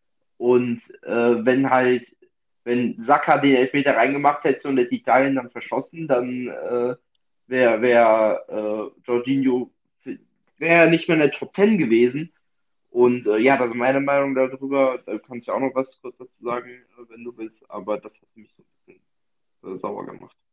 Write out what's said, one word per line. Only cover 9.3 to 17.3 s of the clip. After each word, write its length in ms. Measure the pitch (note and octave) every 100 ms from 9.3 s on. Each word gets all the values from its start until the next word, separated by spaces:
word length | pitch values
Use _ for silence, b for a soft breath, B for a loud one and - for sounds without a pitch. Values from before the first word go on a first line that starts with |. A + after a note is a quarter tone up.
| C#3 C3 B2+ A#2 _ _ _ - - _ _ _ -
wär 320 | D#3+ E3+ E3
nicht 200 | E3 -
mehr 80 | D#3+
in 80 |
der 60 | D3
Top 220 | - -
ten 240 | - G3+ G#3+
gewesen. 560 | C3 A2+ B2 C3+ E3+ _ _ _ _ _ _
Und, 320 | A#2+ B2 B2 A2
äh, 100 | G#2+
ja, 180 | B2 C#3
das 120 | A#2+
ist 80 | A#2+
meine 240 | B2 C3+
Meinung 340 | C#3 C#3 C#3
darüber. 640 | C3 C3 C3 C3+ C#3 C3 B2+ -
Da 100 | G#2+
kannst 280 | - B2 -
du 60 |
auch 80 | G#2
noch 160 | C3+ B2
was 200 | C3+ _
kurz 180 | B2+ -
dazu 160 | B2+ _
sagen, 280 | A#2 A#2+ A#2+
äh, 320 | B2 A#2+ A#2+ A#2
wenn 140 | A2+
du 100 | A#2+